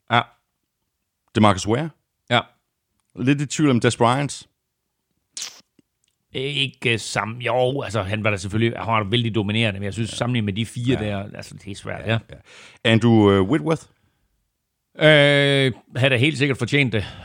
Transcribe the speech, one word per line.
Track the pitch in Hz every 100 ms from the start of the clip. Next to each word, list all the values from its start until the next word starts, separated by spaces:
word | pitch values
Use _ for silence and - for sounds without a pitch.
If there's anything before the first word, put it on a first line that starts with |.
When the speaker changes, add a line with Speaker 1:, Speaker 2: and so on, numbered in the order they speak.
| _
Speaker 1:
Ja. | 117 - _ _ _ _ _ _ _ _ _ _
Speaker 2:
DeMarcus | - 107 92 101
Ware. | 120 156 - _ _ _
Speaker 1:
Ja. | 120 - _ _ _ _ _ _ -
Speaker 2:
Lidt | 123 143
i | 143
tvivl | - 147
om | 120
Dez | 120 -
Bryant. | 117 131 143 - - _ _ _ _ _ _ _ _ - - - _ _ _ _ _ _ _
Speaker 1:
Ikke, | - 139 143 135 - 120
øh, | 113
sam-, | - 107 104 123
jo, | 117 123 127 143
altså, | 107 107
han | 92 107
var | 107
da | 101
selvfølgelig, | 101 107 117 104
han | 110
var | 110 98
vældig | 120 117
dominerende, | 107 101 107 113 95
men |
jeg | 101
synes, | 95 113
Speaker 2:
Ja. | -
Speaker 1:
sammenlignet | 117 123
med | 104
de | 98 113
fire | 123 120 123
Speaker 2:
Ja. | 107
Speaker 1:
der, | 101 101 -
altså, | - 98
det | 98
er |
svært, | - - 95 98
Speaker 2:
Ja, |
Speaker 1:
ja. | 113 -
Speaker 2:
ja. | - _ - - - 117
Andrew, | 113 117 113 101
øh, | 98
Whitworth? | 95 151 151 156 - _ _ _ _ _ _ _ _ _ _ -
Speaker 1:
Øh, | 156 147 143 143 143 139 135 - _ -
han | 135
har | 120
helt | 147 135
sikkert | 139 123
fortjent | 117 143 131
det. | 110 95 -